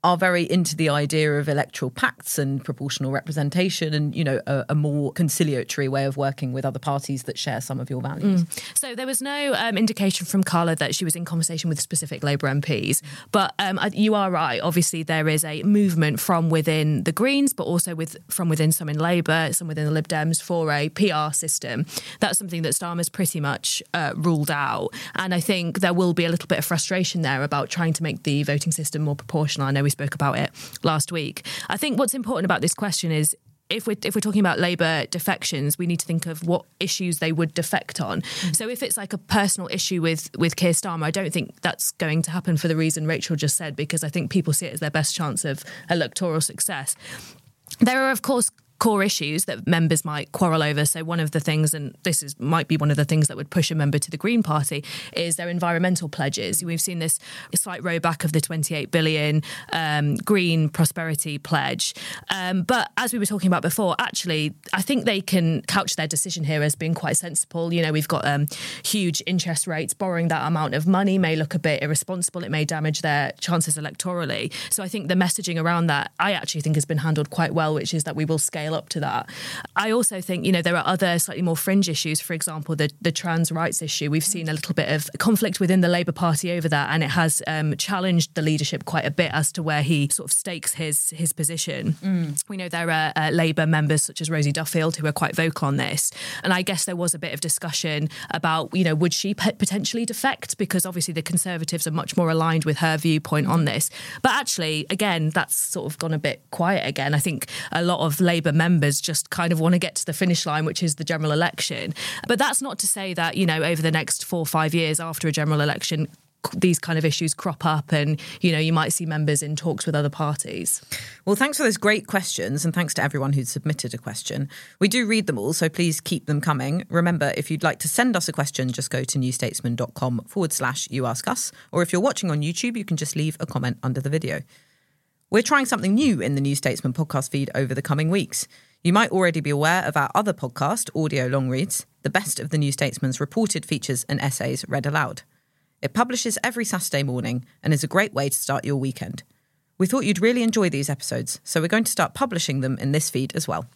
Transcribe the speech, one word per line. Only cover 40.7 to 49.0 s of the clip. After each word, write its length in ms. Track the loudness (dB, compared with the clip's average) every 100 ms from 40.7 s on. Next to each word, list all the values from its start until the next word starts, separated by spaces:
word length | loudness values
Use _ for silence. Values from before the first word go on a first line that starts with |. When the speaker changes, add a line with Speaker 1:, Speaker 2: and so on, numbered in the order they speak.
Speaker 2:
Starmer, 320 | 2 0 -2
I 60 | -2
don't 220 | -2 -2
think 260 | -2 -4 -4
that's 300 | -4 -2 -6
going 280 | -2 -2 0
to 100 | 0
happen 280 | -2 0 0
for 100 | 0
the 80 | 0
reason 300 | 0 0 -2
Rachel 280 | -2 -2
just 220 | -2 0 -2
said, 200 | -4 -6
because 280 | -4 -4
I 60 | -2
think 200 | -4 0
people 220 | 0 0
see 140 | -2 -2
it 80 |
as 60 | -6
their 100 | -2
best 240 | 0 0
chance 320 | -2 -2 -2 -4
of 180 | -6 -8 -18 -2
electoral 540 | 0 0 -2 -2 0
success. 520 | -2 -2 -4 -4 -6 -8 -8 -16 -16 -20 _ _ -18 2
There 220 | 4 4
are, 80 | 2
of 100 | 0
course, 300 | 0 2 2 _ _ _
core 240 | 2 4